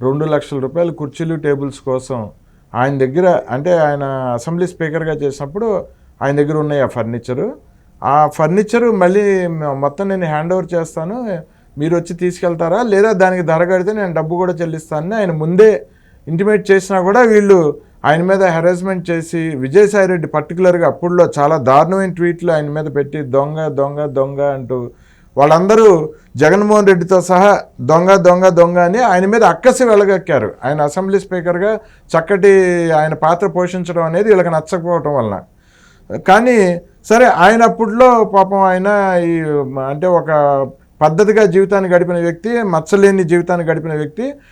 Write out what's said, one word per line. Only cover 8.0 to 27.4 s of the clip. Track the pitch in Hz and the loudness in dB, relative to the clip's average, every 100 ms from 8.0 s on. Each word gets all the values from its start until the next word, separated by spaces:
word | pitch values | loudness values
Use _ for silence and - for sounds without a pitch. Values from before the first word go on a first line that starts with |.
ఆ | 127 147 147 | -2 0 0
ఫర్నిచరు | - 156 190 208 233 240 | 0 0 0 0 0 0
మళ్ళీ | 202 180 196 202 190 175 | 2 2 2 0 -2 -4
మ-, | 160 147 | -6 -6
మొత్తం | 135 143 143 196 | -4 -6 -4 -6
నేను | 190 165 | -4 -4
హ్యాండ్ | 151 165 | -4 -4
ఓవర్ | 185 180 | -4 -4
చేస్తాను, | 175 160 170 160 240 233 170 - _ _ 139 | -6 -6 -8 -10 -8 -8 -10 -12 _ _ -8
మీరు | 156 170 | -4 -2
వచ్చి | 165 175 | -4 -6
తీసుకెళ్తారా, | 180 175 180 170 165 196 | -6 -4 -4 -4 -2 -2
లేదా | 240 190 220 | 0 2 2
దానికి | 190 185 185 | 2 2 2
ధర | 160 165 | -2 0
కడితే | 175 185 180 | 0 0 -2
నేను | 214 190 | -4 -4
డబ్బు | 160 156 175 | -4 -4 -2
కూడా | 180 | -4
చెల్లిస్తానని | 165 170 160 - 156 170 220 | -4 -6 -8 -8 -8 -6 -4
ఆయన | 190 | -4
ముందే | 156 160 180 220 190 - _ _ _ - | -2 -2 4 4 4 -4 _ _ _ -8
ఇంటిమేట్ | 165 202 208 185 | -4 0 0 2
చేసినా | 196 190 190 | 0 2 -2
కూడా, | 180 226 | 0 2
వీళ్ళు | 233 208 202 190 151 - - _ 143 | 4 4 4 4 4 -4 -14 _ 0
ఆయన | 160 | 0
మీద | 180 190 | 0 2
హెరాస్మెంట్ | 185 165 170 180 190 185 175 | 2 2 0 -2 -4 -6 -4
చేసి, | 165 160 170 160 | -6 -6 -6 -6
విజయసాయిరెడ్డి | 139 131 175 208 208 185 180 151 | -6 0 2 4 2 0 0 -4
పర్టికులర్గా | 156 147 175 185 175 156 | -6 -6 0 2 2 0
అప్పుడులో | - 175 175 160 147 | -2 -2 2 2 2
చాలా | 143 160 | 0 0
దారుణమైన | 127 139 165 190 190 | 2 4 4 0 -4
ట్వీట్లు | 165 175 170 175 | -2 -4 -2 -2
ఆయన | 156 147 | -2 -2
మీద | 151 151 139 | -6 -6 -4
పెట్టి, | 135 156 | -4 -6
"దొంగ, | 143 135 147 156 156 | -4 -2 -2 -4 -6
దొంగ, | 135 139 143 147 | -4 -4 -4 -6
దొంగ" | 135 135 139 | -4 -4 -2
అంటూ, | 143 135 123 127 120 - _ _ _ - | -4 -4 -6 -8 -8 -14 _ _ _ 0
వాళ్ళందరూ | 147 160 190 220 220 170 156 - _ 120 | 2 4 4 6 6 4 0 -12 _ 0
జగన్మోహన్ | 151 190 208 214 196 | 2 2 2 2 4
రెడ్డితో | 185 170 185 | 2 2 0
సహా | 180 180 | 2 2